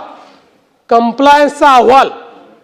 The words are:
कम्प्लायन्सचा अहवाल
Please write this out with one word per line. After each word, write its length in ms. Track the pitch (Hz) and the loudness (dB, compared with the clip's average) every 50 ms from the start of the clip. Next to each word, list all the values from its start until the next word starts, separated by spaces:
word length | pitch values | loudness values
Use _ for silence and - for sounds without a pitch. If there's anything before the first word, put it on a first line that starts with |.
| - - - - - - _ _ _ _ _ _ _ _ _ _ _ - | -4 -8 -20 -20 -20 -20 _ _ _ _ _ _ _ _ _ _ _ -4
कम्प्लायन्सचा 840 | 233 233 233 233 226 254 277 285 285 294 294 277 285 277 311 285 269 | -2 -2 -2 -2 -4 -2 0 2 2 2 2 -2 -2 -2 0 2 2
अहवाल 360 | 247 220 220 262 269 240 - - - - - - - - - _ _ | 2 2 2 2 0 0 -2 -4 -12 -20 -20 -20 -20 -20 -20 _ _